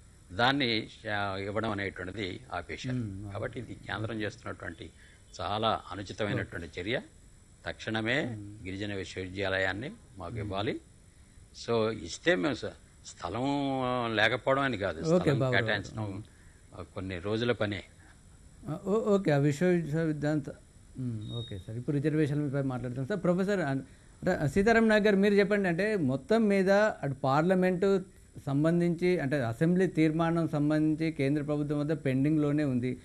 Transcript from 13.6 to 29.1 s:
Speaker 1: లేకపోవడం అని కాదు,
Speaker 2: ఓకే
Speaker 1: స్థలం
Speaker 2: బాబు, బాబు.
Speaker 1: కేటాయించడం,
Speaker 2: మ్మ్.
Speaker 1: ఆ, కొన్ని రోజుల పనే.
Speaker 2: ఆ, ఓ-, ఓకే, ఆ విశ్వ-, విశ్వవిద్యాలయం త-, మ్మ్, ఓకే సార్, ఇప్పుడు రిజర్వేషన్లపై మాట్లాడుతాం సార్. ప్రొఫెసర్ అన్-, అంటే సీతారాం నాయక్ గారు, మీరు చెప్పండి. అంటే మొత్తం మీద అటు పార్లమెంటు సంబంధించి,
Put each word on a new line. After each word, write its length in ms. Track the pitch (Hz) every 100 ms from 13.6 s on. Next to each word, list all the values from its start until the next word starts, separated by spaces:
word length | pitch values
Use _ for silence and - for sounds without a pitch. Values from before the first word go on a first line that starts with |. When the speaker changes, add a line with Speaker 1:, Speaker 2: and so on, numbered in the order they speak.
| 139 131 127 123 117 107
Speaker 1:
లేకపోవడం 460 | 110 107 - 135
అని 140 | 139 107
కాదు, 220 | 95 80
Speaker 2:
ఓకే 180 | 160 175
Speaker 1:
స్థలం 200 | 170 139
Speaker 2:
బాబు, 140 | 131
బాబు. 120 | 98
Speaker 1:
కేటాయించడం, 460 | 107 107 - 110 104
Speaker 2:
మ్మ్. 120 | 98 - - - - - -
Speaker 1:
ఆ, 20 | 87
కొన్ని 240 | - 95 90
రోజుల 340 | 101 110 120
పనే. 320 | 113 107 95 - - - - - - - - -
Speaker 2:
ఆ, 100 | 165 190
ఓ-, 280 | 220 214
ఓకే, 160 | 202 196
ఆ 60 | 143
విశ్వ-, 320 | 147 143 180
విశ్వవిద్యాలయం 720 | 175 156 156 165 151 147 156
త-, 160 | 151 - - - - -
మ్మ్, 340 | 123 110 113
ఓకే 260 | 117 113 98
సార్, 200 | 98 113
ఇప్పుడు 180 | 123 143
రిజర్వేషన్లపై 640 | 151 151 147 147 147 139
మాట్లాడుతాం 440 | 135 127 123 123 127
సార్. 140 | 208
ప్రొఫెసర్ 380 | 175 180 190 202
అన్-, 220 | 147 135 - - - -
అంటే 240 | - 180 143
సీతారాం 400 | 196 202 226 220
నాయక్ 180 | 214 208
గారు, 100 | 196
మీరు 180 | 202
చెప్పండి. 340 | 202 202 208 190
అంటే 280 | 170 208 214
మొత్తం 520 | 131 131 - 220 214
మీద 220 | 196 185
అటు 440 | 202 214 - 143 127
పార్లమెంటు 800 | 135 143 170 185 185 180 196 196 185 - - - -
సంబంధించి, 720 | 139 160 175 175 165 180